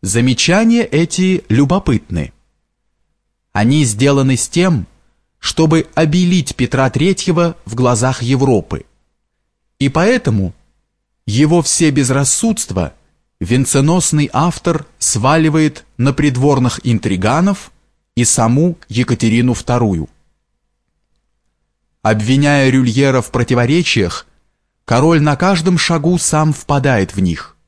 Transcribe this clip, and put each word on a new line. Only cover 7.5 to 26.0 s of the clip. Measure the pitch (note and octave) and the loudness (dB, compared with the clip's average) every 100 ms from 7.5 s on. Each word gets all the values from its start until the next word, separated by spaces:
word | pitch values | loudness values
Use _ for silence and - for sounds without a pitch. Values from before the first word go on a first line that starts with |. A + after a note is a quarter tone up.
| - - | -4 -12
в | A2+ | -2
глазах | B2 A#2+ C3 C3 | 0 2 0 -2
Европы. | A#2+ C3 C3+ A2 - D2+ - _ _ _ _ _ _ _ _ _ | -2 0 2 0 -2 -10 -12 _ _ _ _ _ _ _ _ _
И | C#3 | -2
поэтому | D#3+ F#3 B3+ - G#2+ F#2+ - _ _ _ _ _ _ - | 0 0 0 0 -2 -4 -8 _ _ _ _ _ _ -6
его | G#2+ D3+ E3+ | 0 2 2
все | D#3 - D#3+ | 0 0 0
безрассудство | C#3 B2+ C3 C3+ - A3+ G#3+ - F#2+ D#2+ - _ _ _ _ | 0 0 0 -2 -2 -2 -4 -4 -4 -6 -8 _ _ _ _
венценосный | E2+ B2 C3 C#3+ C#3 F3+ - D3+ C#3+ | -2 0 0 0 2 0 0 -2 -2
автор | B2+ E3 - - D#3+ - _ | -2 -2 -2 -4 -4 -6 _
сваливает | - - A#2+ D#3+ D#3+ D#3 D#3 D3 - _ | -6 -2 0 2 2 2 0 -2 -20 _
на | B2+ | -2
придворных | C3 D3 B2+ C#3 C3+ B2 - | 0 -2 0 2 2 0 -2
интриганов | C3 A2+ G#2+ F#2+ G#2 C#3 F#3+ F#3+ - _ _ _ _ - | -2 -2 -2 -2 0 0 0 -2 -8 _ _ _ _ -2
и | |
саму | A#2+ - A2+ B2+ E3+ E3+ - | -2 0 2 2 0 -2 -8
Екатерину | G#2 B2 A#2+ A2+ A2+ B2 A#2+ | -4 -2 0 2 2 0 -2
вторую. | - B2 A2+ F2+ C#2+ _ _ _ _ _ _ _ _ _ _ _ _ _ _ _ _ _ _ _ | -2 0 0 -2 -6 _ _ _ _ _ _ _ _ _ _ _ _ _ _ _ _ _ _ _
Обвиняя | A2 A2 G#2+ C3+ D3 C#3+ C3 | -2 -2 0 2 2 2 2
Рюльера | C3 B2 A2+ C#3 C3 | 2 2 2 2 0
в | A#2 | -2
противоречиях, | A#2+ A#2 B2 A#2+ D#3+ E3+ - F2+ - - _ _ _ _ _ - | -4 0 0 2 0 0 0 -2 -4 -16 _ _ _ _ _ -2
король | A#2+ D3 E3 | 2 4 2
на | D3+ C#3+ | 2 0
каждом | F3+ F#3+ E3 F3 | 0 0 0 0
шагу | - E3+ | 0 -2